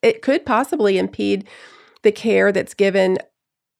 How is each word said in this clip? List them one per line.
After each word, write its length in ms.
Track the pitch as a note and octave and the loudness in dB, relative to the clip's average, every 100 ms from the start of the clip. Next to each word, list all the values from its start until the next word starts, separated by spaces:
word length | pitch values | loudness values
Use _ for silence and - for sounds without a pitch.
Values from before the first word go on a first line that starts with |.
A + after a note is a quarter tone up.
it 220 | A3+ A3 | -2 0
could 220 | - D4 - | -2 -2 0
possibly 520 | A#3 C#4 D#4 G3+ F#3+ | -2 -2 0 0 0
impede 500 | F#3+ - G3+ G3 - - - - _ _ | -2 -4 -4 -4 -6 -20 -20 -20 _ _
the 80 | G#3+ | -2
care 400 | G#3 A3+ F#3+ G3+ | 0 0 2 2
that's 240 | G3 - - | 0 -4 0
given 420 | G3 F#3+ F#3 F#3 - _ _ _ _ | 0 2 0 -2 -6 _ _ _ _